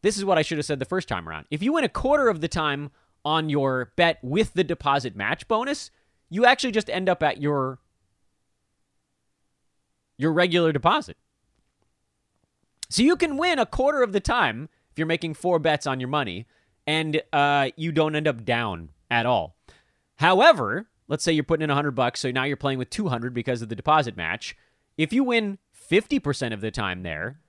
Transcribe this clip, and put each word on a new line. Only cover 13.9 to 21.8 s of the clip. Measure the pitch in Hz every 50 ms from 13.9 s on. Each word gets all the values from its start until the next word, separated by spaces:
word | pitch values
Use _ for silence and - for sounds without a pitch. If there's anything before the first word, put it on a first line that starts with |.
| 302 285 247
of | 208 190
the | 202
time | - - 233 247 196 131 110 117 147 - _ _ _ _
if | _
you're | - 160
making | 160 165 170 - 165 151
four | - - 180 180 165
bets | 151 165 151 147 -
on | 147 131 131
your | 127 127
money, | 143 151 135 104 87 92 117 _ _ _ _ _ _ _ _
and, | - 151 156 160 156 151 151 - _ -
uh, | 147 143 143 143 143 139 131 -
you | - 156 165
don't | 156 165 156 156 151
end | 151 151
up | 151 131 113 110
down | 107 120 117 120 107 92 82 82 76 _ _ _ _
at | 120 117 113
all. | 120 123 104 82 78 _ _ _ - - _ _ _ _ _ _ _ _
However, | _ 151 175 190 190 254 339 302 175 123 101 110 170 220 _ _ _ _
let's | - 147 156 -
say | 170
you're | 165 151 143
putting | - 165 151 156
in | 151
a | 139
hundred | 143